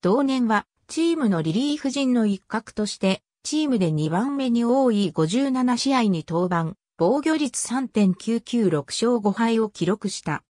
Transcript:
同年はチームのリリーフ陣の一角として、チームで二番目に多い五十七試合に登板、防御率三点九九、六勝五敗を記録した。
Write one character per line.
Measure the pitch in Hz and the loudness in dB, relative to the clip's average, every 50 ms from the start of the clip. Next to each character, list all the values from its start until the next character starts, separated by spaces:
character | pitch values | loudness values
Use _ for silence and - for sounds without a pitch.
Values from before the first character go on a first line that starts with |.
同 | - 180 196 269 285 | 2 2 2 2 2
年 | 269 262 262 247 | 0 0 0 0
は | 220 220 208 - _ _ _ _ | 2 0 0 -2 _ _ _ _
チ | - - 320 330 339 339 | -10 -4 0 0 0 0
ー | |
ム | 320 277 | 2 2
の | 214 190 165 | 0 0 0
リ | 156 160 | 0 0
リ | 160 214 269 294 294 | 0 0 0 0 -2
ー | |
フ | 294 - 277 | -2 -4 -4
陣 | 254 285 277 254 247 | -2 0 0 0 2
の | 240 220 | 2 2
一 | 208 196 185 | 0 -2 -4
角 | _ _ - 220 - - | _ _ -8 -8 -8 -6
と | - - 214 | -6 -6 -6
し | 202 - | -6 -4
て、 | - - 190 190 - _ _ _ _ _ | -2 0 0 0 -2 _ _ _ _ _
チ | - 294 302 311 | -4 -2 -2 0
ー | 285 | 0
ム | 254 214 | 2 2
で | 185 165 | 2 2
二 | 156 151 151 156 | 0 0 -2 0
番 | 160 180 233 277 285 | 0 -2 -2 -2 -2
目 | 277 269 254 | -2 -2 0
に | 233 233 233 | 0 0 2
多 | 240 240 269 269 247 220 | 2 2 4 4 4 2
い | 202 202 175 | 2 0 0
五 | - - 160 | 0 -2 -2
十 | 156 190 254 277 277 | 0 0 0 0 0
七 | 262 262 254 247 247 | 0 0 0 0 0
試 | 233 - 269 277 | 0 0 0 2
合 | 262 233 | 2 2
に | 208 185 160 - | 2 0 0 -2
登 | - 160 170 180 | -4 -2 -2 0
板、 | 180 180 170 165 160 - _ _ _ _ | 0 0 -2 -2 -4 -8 _ _ _ _
防 | - 165 180 247 294 | 0 2 2 2 2
御 | 277 320 320 | 2 0 0
率 | 311 302 254 - - | 0 0 -2 -4 -6
三 | - - 233 262 269 240 | -6 -4 -4 -4 -6 -2
点 | _ 214 208 185 180 | _ 2 4 4 2
九 | - - - 226 233 | 0 -2 -2 -2 -2
九、 | - - - 240 220 180 | -2 -2 -2 0 2 2
六 | 156 147 139 - | 0 0 -4 -4
勝 | - - 220 233 247 240 | -6 -2 0 0 0 2
五 | 202 208 196 | 0 0 0
敗 | - 233 226 226 226 | 0 0 0 2 0
を | 220 | 0
記 | 208 _ - 170 | -2 _ -4 -2
録 | 165 202 214 - | -2 -2 -2 -4
し | 196 - - | -8 -8 -6
た。 | - 170 151 - _ _ | -6 -6 -6 -6 _ _